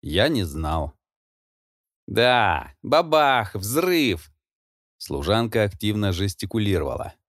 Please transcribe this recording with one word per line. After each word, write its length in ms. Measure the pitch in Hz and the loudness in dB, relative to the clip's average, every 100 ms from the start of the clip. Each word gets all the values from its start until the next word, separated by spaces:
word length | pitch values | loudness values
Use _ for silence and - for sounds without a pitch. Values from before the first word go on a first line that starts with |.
Я 260 | - 80 131 | -2 2 2
не 160 | 147 | 2
знал". 500 | 87 71 78 80 69 - _ _ _ _ _ _ _ _ _ _ - | -2 -4 -2 -2 -4 -10 _ _ _ _ _ _ _ _ _ _ -6
"Да, 680 | 104 120 123 104 78 58 - | 2 4 4 2 0 -4 -14
бабах, 720 | - 147 170 156 143 127 104 101 | 0 2 4 4 4 2 0 -6
взрыв!" 760 | 98 135 185 175 135 82 - _ _ _ _ _ _ _ | -4 -2 2 2 0 -2 -8 _ _ _ _ _ _ _
Служанка 640 | - 71 73 107 117 113 | -8 -6 0 0 0 0
активно 480 | 104 - 104 104 104 | 0 -2 -4 0 0
жестикулировала. 1000 | 87 98 - - 113 104 92 69 62 - - | 0 -4 -4 -6 -2 0 0 -2 -6 -10 -14